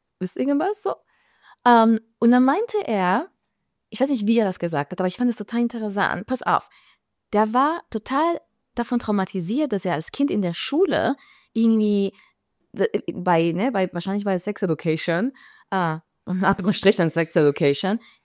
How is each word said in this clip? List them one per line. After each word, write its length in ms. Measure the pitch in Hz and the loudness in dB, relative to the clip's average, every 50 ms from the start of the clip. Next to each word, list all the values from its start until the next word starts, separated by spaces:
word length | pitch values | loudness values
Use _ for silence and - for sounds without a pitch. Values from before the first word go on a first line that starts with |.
| _ _ _ _ | _ _ _ _
ist 180 | 185 185 - | -10 -8 -4
irgendwas 440 | - 254 269 285 285 320 392 427 - | -4 -2 0 0 0 0 -2 -4 -4
so. 140 | - - - - _ _ _ _ _ _ _ _ _ - - _ - | -6 -6 -6 -6 _ _ _ _ _ _ _ _ _ -20 -20 _ 4
Ähm, 340 | 247 240 226 226 226 226 214 - _ _ _ | 6 6 8 6 6 4 2 -2 _ _ _
und 120 | 233 233 | 4 4
dann 140 | 247 247 254 | 6 6 4
meinte 320 | 262 294 381 466 - - 427 - | 4 2 0 -2 -2 -4 -4 -2
er, 420 | - 226 196 185 180 185 233 349 - _ _ _ _ _ _ _ _ _ _ _ _ | -2 -2 0 0 0 0 0 -2 -6 _ _ _ _ _ _ _ _ _ _ _ _
ich 100 | - - | -4 -2
weiß 100 | 254 285 | 0 0
nicht, 160 | 285 226 208 | 0 0 0
wie 140 | 208 233 233 | 2 2 2
er 60 | 220 | 2
das 140 | 190 185 - | 0 0 -4
gesagt 320 | - 170 170 143 147 - 180 | -4 -2 -2 -2 -4 -4 -4
hat, 60 | - | -2
aber 60 | 185 180 | -2 -2
ich 80 | - | 0
fand 120 | - 247 247 | 0 -2 -2
es 60 | 226 | -2
total 240 | - 202 - 226 233 | -4 -8 -6 -2 -2
interessant. 640 | 240 233 - 233 220 208 196 202 180 - - 170 202 | -2 -2 -4 -6 -6 -4 -2 -2 0 0 -2 -4 -4
Pass 160 | - 262 247 | -4 -6 -4
auf, 280 | - - 170 - - _ _ _ _ _ _ _ _ _ _ _ _ _ - | 0 0 0 0 -2 _ _ _ _ _ _ _ _ _ _ _ _ _ 0
der 200 | 208 220 220 220 | 0 0 2 2
war 280 | 254 269 302 330 339 - _ | 0 0 0 -2 -4 -8 _
total 500 | - 214 - - 262 277 320 339 339 - - _ _ _ _ _ _ | -10 -8 -6 -4 -2 0 0 0 -2 -4 -8 _ _ _ _ _ _
davon 220 | - 233 - 247 240 | -8 -4 -2 -2 -2
traumatisiert, 720 | - - 208 202 190 - - 190 165 170 226 285 311 262 214 | 0 0 0 0 -2 -2 -4 -6 -4 -2 -2 -2 -2 -2 -2
dass 100 | 190 - | -2 -2
er 100 | 185 165 | -2 -2
als 200 | 147 156 - - | -2 -4 -6 -2
Kind 180 | - 285 285 | -2 -2 0
in 100 | - 208 | 0 0
der 120 | 190 175 170 | -2 -2 -4
Schule 640 | - - - 277 311 392 330 202 117 95 147 277 - _ _ _ _ _ _ | -6 -6 -2 0 0 0 2 2 0 0 0 -2 -4 _ _ _ _ _ _
irgendwie, 640 | - 226 226 226 226 220 214 208 208 202 196 190 - _ _ _ _ _ _ _ _ _ _ _ - | -2 0 2 2 4 2 2 2 2 0 0 -2 -4 _ _ _ _ _ _ _ _ _ _ _ -4
äh, 100 | - 190 - - - - - - | -2 -2 -2 -2 -4 -6 -6 -8
bei, 380 | 175 180 180 175 165 165 170 | -4 0 2 2 2 2 0
ne, 220 | 165 175 214 269 240 | 0 -2 -2 -2 0
bei, 160 | 196 190 185 | -2 -2 -2
wahrscheinlich 320 | - 175 - 190 196 208 202 | -4 -6 -6 -4 -4 -4 -2
bei 160 | 202 190 180 | -2 -2 -2
Sex 220 | - 214 202 - | -4 -6 -4 -4
Education, 720 | 202 175 160 - - 170 156 160 - - 165 170 214 269 - - - - - _ _ _ | -2 -2 -2 -2 0 -2 -2 0 -2 -2 0 0 -2 -2 -4 -8 -16 -20 -20 _ _ _
äh, 280 | 196 190 175 165 156 160 - _ | -2 -2 -2 -2 -4 -6 -10 _
<laughs> 140 | _ _ _ | _ _ _
Anführungsstrichen 840 | - 180 185 196 190 196 - 180 196 190 - - 190 - - 170 160 | -6 -4 0 0 0 0 0 0 -2 -2 2 2 2 4 4 0 0
Sex 260 | - 165 165 156 - | 0 -2 -2 0 2
Education, 640 | 170 151 147 143 - - 143 143 - - 185 208 233 - - _ _ | 4 4 4 2 2 2 2 2 2 0 -2 -2 -4 -6 -12 _ _